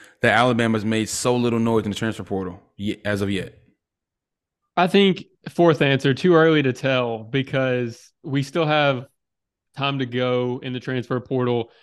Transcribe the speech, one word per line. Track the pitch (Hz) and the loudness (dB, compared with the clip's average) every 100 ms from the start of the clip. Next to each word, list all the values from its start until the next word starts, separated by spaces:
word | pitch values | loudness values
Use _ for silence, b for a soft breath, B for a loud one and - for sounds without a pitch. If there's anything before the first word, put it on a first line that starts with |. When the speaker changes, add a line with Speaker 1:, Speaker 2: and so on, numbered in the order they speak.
| b b | b b
Speaker 1:
that | 120 | 2
Alabama's | 107 127 117 117 113 | 4 4 2 0 0
made | 104 110 107 | 0 -2 -2
so | - 127 123 | -4 -2 0
little | 120 117 | 0 0
noise | 113 113 | 0 0
in | 107 | -2
the | 98 | -4
transfer | 113 104 | -6 -6
portal | 95 98 92 92 _ - | -6 -8 -8 -12 _ -10
ye-, | 101 - | -8 -6
as | 104 101 | -4 -2
of | 101 | -2
yet? | 98 82 - _ _ _ _ _ _ _ _ _ _ _ - | -4 -6 -14 _ _ _ _ _ _ _ _ _ _ _ -2
Speaker 2:
I | 180 | 2
think | 196 196 170 - _ - | 4 4 2 -6 _ -6
fourth | - 170 147 | 2 4 4
answer, | 143 135 143 | 4 2 2
too | 131 180 | 2 4
early | 165 160 156 | 6 6 4
to | 135 | 2
tell | 123 131 131 120 113 | 0 0 0 -2 -6
because | 110 135 131 135 131 123 120 117 - _ | -4 -4 -2 -2 -2 -2 -4 -8 -20 _
we | 165 139 | -6 -4
still | 139 175 156 | -4 -2 0
have | 151 143 131 123 _ _ _ _ _ _ - | 2 2 0 -6 _ _ _ _ _ _ -8
time | 139 139 | -4 -4
to | 127 | -4
go | 123 127 123 123 127 | -4 -2 -2 -2 -6
in | 131 | -8
the | 127 | -10
transfer | 127 127 117 127 | -6 -6 -4 -6
portal. | 123 131 123 120 113 b | -4 -2 0 -2 -4 b